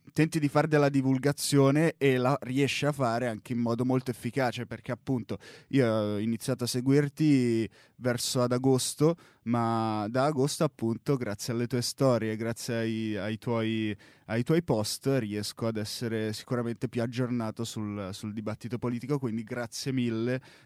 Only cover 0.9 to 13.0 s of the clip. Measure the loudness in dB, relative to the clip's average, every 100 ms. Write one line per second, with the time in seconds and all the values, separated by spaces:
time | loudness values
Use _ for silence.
0.9 | 4 2 2 0 -2 2 4 6 6 2
1.9 | 2 2 4 2 0 0 0 0 0 -2
2.9 | 0 0 0 -2 -4 -4 -2 0 2 2
3.9 | 0 0 -4 -4 0 0 -2 -8 -10 -8
4.9 | -6 -2 -2 -2 -8 -12 -20 0 4 4
5.9 | 4 0 0 -2 -2 -2 -4 -2 -2 2
6.9 | 4 2 2 4 4 4 2 -2 -6 -20
7.9 | -6 -2 -2 -2 0 2 2 4 2 0
8.9 | 2 2 2 -6 _ -2 0 2 0 0
9.9 | -2 -2 0 0 2 0 0 -2 0 -4
10.9 | -2 -2 -2 -2 -6 -4 -2 -2 -2 -2
11.9 | 0 2 4 0 -2 -4 -6 -6 -4 -2
12.9 | -2